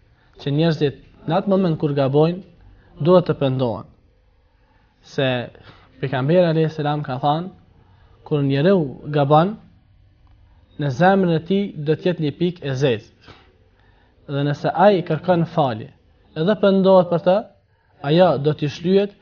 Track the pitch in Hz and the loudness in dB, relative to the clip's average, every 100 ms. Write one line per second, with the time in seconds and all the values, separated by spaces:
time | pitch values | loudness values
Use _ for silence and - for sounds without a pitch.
0 | _ _ _ - 143 143 165 156 143 - | _ _ _ -12 -6 -2 0 0 -2 -4
1 | - _ - 180 202 190 185 151 156 143 | -20 _ -4 -4 0 0 0 -2 -2 -2
2 | 135 147 160 180 - _ - - _ - | 0 2 2 -2 -12 _ -20 -20 _ -4
3 | 147 180 160 - 139 131 123 98 - _ | 4 4 4 -2 -2 -2 -4 -4 -12 _
4 | _ _ _ _ _ _ _ _ _ _ | _ _ _ _ _ _ _ _ _ _
5 | - - 131 123 117 - - - _ - | -12 -4 -2 -2 -6 -16 -20 -20 _ -10
6 | 135 135 139 180 170 160 156 156 147 151 | -6 -4 0 2 2 2 -2 -2 -6 -4
7 | 147 127 147 156 185 - _ _ _ _ | -6 -4 -2 -2 -6 -16 _ _ _ _
8 | _ _ - 147 139 139 170 196 139 - | _ _ -6 -2 0 2 2 2 -2 -8
9 | 143 147 139 151 190 220 - _ _ _ | -6 -2 4 4 2 -4 -18 _ _ _
10 | _ _ _ _ _ _ _ - 143 123 | _ _ _ _ _ _ _ -8 -6 2
11 | 180 196 180 160 165 196 202 151 147 156 | 2 4 2 0 0 -2 -2 -6 -4 -2
12 | 180 170 147 - 175 175 143 127 139 107 | -2 -2 -4 -2 -4 -4 -8 -2 0 -2
13 | - _ - - _ _ _ _ _ _ | -6 _ -20 -20 _ _ _ _ _ _
14 | _ _ - 143 143 143 151 160 202 185 | _ _ -10 -4 -4 -2 -4 4 4 4
15 | 165 151 - 175 165 165 135 110 - _ | -2 -4 0 0 0 -2 -2 -4 -12 _
16 | _ _ _ 156 170 208 202 196 190 185 | _ _ _ -6 -2 0 2 4 4 4
17 | 175 165 180 202 - _ _ _ _ _ | 4 0 0 0 -2 _ _ _ _ _
18 | 143 165 180 139 147 147 147 - 175 196 | 0 4 4 2 -2 -2 -6 -6 0 0
19 | 202 - | 0 -8